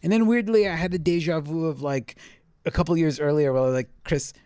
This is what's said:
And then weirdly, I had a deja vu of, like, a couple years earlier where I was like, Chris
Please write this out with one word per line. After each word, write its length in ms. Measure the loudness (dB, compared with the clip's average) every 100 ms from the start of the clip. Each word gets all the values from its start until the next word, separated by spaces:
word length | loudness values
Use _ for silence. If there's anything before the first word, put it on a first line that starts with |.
And 100 | 2
then 160 | 2 4
weirdly, 400 | 2 2 2 2
I 80 |
had 180 | 0 -2
a 60 | -2
deja 400 | 0 0 0 -2
vu 260 | -2 -4
of, 160 | -4 -4
like, 360 | -4 -4 -6 -18 -20 -20 _ _
a 60 | -6
couple 260 | -2 0 2
years 220 | 2 0
earlier 320 | 0 2 2
where 80 | 2
I 40 |
was 80 | 0
like, 160 | 0 -4 -12
Chris 300 | -4 -4 -4 -14